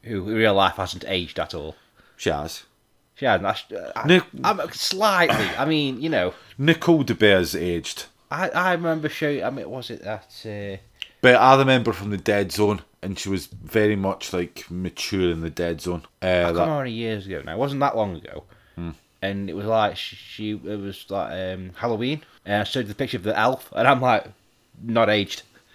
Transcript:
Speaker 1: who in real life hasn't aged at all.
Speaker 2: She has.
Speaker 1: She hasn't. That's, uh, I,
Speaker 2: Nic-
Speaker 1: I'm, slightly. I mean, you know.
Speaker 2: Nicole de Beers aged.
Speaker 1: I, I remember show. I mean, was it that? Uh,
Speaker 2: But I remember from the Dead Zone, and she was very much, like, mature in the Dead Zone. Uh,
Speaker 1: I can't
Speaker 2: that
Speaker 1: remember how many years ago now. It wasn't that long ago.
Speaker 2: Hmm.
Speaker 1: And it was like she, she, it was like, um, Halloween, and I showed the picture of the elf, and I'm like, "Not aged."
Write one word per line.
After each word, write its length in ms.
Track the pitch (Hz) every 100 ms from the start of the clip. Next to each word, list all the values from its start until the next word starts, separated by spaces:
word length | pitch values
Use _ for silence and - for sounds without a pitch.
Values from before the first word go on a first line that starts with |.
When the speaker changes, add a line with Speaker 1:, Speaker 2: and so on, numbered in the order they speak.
Speaker 1:
who 240 | 113 104 95
in 60 | 110
real 180 | 110
life 220 | 98 95 -
hasn't 280 | 92 95 -
aged 320 | 92 82 -
at 120 | 78
all. 220 | 82 73 - _ _ _ -
Speaker 2:
She 140 | -
has. 320 | 73 76 - - _ _ _ _ -
Speaker 1:
She 80 | 131
hasn't. 160 | 95
That's, 300 | 98 110 -
uh, 180 | 101 82 113
I, 100 | 131
Speaker 2:
Nic- 180 | 180 - -
Speaker 1:
I'm, 160 | 185 196 156
slightly. 760 | - - 190 214 185 160 117 95 95
I 60 |
mean, 360 | 143 156 143 123
you 80 | 160
know. 240 | 131 90 - - -
Speaker 2:
Nicole 440 | 143 160 - 160
de 100 | 120
Beers 440 | 107 107 95 87 87
aged. 480 | 87 85 - - - _ -
Speaker 1:
I, 200 | 151 185
I 220 | 165 185
remember 340 | 175 170 156 151
show. 340 | - 151 143
I 80 | 101
mean, 180 | 135 78
was 220 | 127 120
it 140 | 110
that? 280 | 101 104 - - 110
Uh, 320 | 104 101 95 - - - -
Speaker 2:
But 120 | 123
I 220 | 123 123 135
remember 360 | 135 131 113
from 180 | 101 101
the 60 | 98
Dead 340 | - 101 92
Zone, 300 | 95 104 98 - _
and 160 | 98 92
she 100 | 98
was 180 | 95 -
very 500 | - 82 110 107 104
much, 360 | 95 92 -
like, 320 | 90 87 - -
mature 600 | 90 90 - - 98 90
in 80 | 82
the 100 | 82
Dead 300 | - 87 82
Zone. 220 | 90 87 - -
Uh, 40 | 92
Speaker 1:
I 20 |
can't 260 | 90 87
Speaker 2:
that 60 | 85
Speaker 1:
remember 120 | 87
how 40 | 147
many 140 | 127
years 340 | 113 113 107 95
ago 160 | 82
now. 100 | 71
It 40 | 90
wasn't 220 | 139 139
that 160 | 139 113
long 180 | 104 82
ago. 280 | - 73 - - _ -
Speaker 2:
Hmm. 140 | 85 78 _ -
Speaker 1:
And 280 | 98 98 98
it 60 | 85
was 100 | 104
like 300 | 113 107 -
she, 180 | -
she, 360 | - - - 107
it 280 | 107 76 104
was 240 | 98 98 -
like, 240 | 98 67
um, 380 | 90 92 92 92
Halloween, 480 | 87 120 110 123 151 - _
and 160 | - 104
I 40 |
showed 220 | 98 135 104
the 80 |
picture 220 | 104 131 107
of 80 |
the 120 | 101 107
elf, 360 | 113 131 -
and 140 | - 123
I'm 120 | 127
like, 260 | 127 110 - - _ _ _ -
"Not 300 | 113 113 110
aged." 320 | 107 98 - - _ _